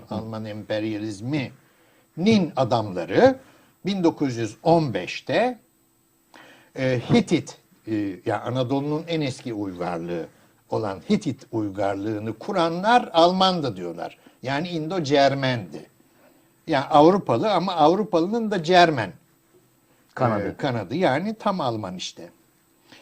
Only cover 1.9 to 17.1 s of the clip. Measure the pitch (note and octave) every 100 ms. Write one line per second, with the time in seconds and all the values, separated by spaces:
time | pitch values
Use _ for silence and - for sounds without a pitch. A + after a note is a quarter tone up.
1.9 | _ _ - F#3+ A3 D#3+ - B2+ A#2 G#2
2.9 | F2+ E2 A#2 B3 C4 - _ _ _ F3
3.9 | G3 E3 D#3 C#3+ A#2 A2+ - E3+ E3 D3
4.9 | G2 F2 - - D3+ A#3+ B3 _ _ _
5.9 | _ _ _ _ - - - _ - C3
6.9 | B2+ - A#3 - D#3 - - _ _ -
7.9 | A2 G2+ F2+ - G#2+ A#2 B2 B2+ C#3 C#3+
8.9 | D3+ E3+ E3 C#3 B2+ C3 G#2+ G2+ F2 F2
9.9 | E2+ E2+ F2 - _ _ _ - A#2 G#2+
10.9 | F#2+ - G#3 D3 A#2+ - A2+ G#2 F#2+ G2
11.9 | G2 G#2 G#2+ A2 G#2+ - F#3+ E3 E3+ G3+
12.9 | B3 G#3+ E3 E3+ F#3 F#3+ F3+ C#3 F#2+ F2
13.9 | E2+ E2+ - - _ B2 C#3+ F3 E3+ D#3
14.9 | F#3 C#3 C#3+ C#3 C#3 C3+ B2 F2+ - -
15.9 | _ _ _ _ _ _ _ - C#3+ C#3+
16.9 | D3+ D#3